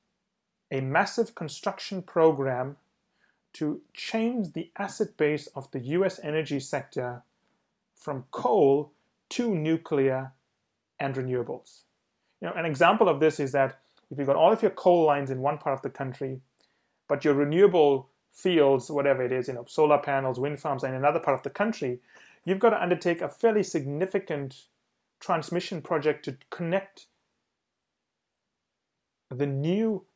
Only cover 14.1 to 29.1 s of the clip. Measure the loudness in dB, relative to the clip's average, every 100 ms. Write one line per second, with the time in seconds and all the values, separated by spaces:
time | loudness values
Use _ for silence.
14.1 | -4 0 4 4 4 0 2 4 4 4
15.1 | 2 -2 -4 -4 -2 -4 -4 -6 -8 -8
16.1 | -6 -8 -8 -16 _ _ _ _ _ -4
17.1 | 0 2 2 2 6 6 8 4 4 -4
18.1 | _ _ -4 2 4 6 4 0 0 2
19.1 | 2 0 -2 -4 -8 -6 2 4 4 2
20.1 | -2 -2 -2 -4 -4 -6 -4 -4 0 0
21.1 | 2 0 -2 -4 -2 -2 -2 -6 -6 _
22.1 | -20 -20 _ -4 2 2 2 0 0 0
23.1 | -2 -6 0 2 2 0 -4 -4 -4 -4
24.1 | -4 -4 -8 -8 -14 _ _ _ _ _
25.1 | _ -4 -2 -2 -6 -6 -10 -4 0 0
26.1 | -2 -8 -12 _ -8 -4 -4 -4 -16 -20
27.1 | _ _ _ _ _ _ _ _ _ _
28.1 | _ _ _ _ _ _ _ _ _ _